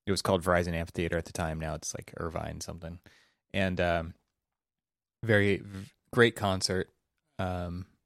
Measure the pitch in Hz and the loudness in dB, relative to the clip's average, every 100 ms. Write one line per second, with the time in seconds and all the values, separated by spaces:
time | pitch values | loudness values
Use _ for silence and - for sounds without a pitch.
0 | - 92 - 95 87 87 87 82 82 - | -2 0 2 2 4 4 2 -2 -4 -2
1 | 85 85 - - 82 80 78 78 - - | 0 -2 -4 -4 -4 -4 -4 -6 -8 -12
2 | - - 82 82 78 80 - 82 82 90 | -12 -8 -6 -6 -6 -8 -10 -10 -12 -12
3 | - - _ _ _ 95 95 90 87 85 | -18 -20 _ _ _ 0 0 2 2 0
4 | 82 - _ _ _ _ _ _ _ _ | -2 -10 _ _ _ _ _ _ _ _
5 | _ _ 113 104 101 95 101 98 101 _ | _ _ 2 4 4 2 -4 -14 -14 _
6 | _ - 117 - 101 95 - 92 - _ | _ 6 6 6 0 0 0 -2 -4 _
7 | _ _ _ - 92 90 87 87 92 _ | _ _ _ -6 -4 -4 -6 -8 -10 _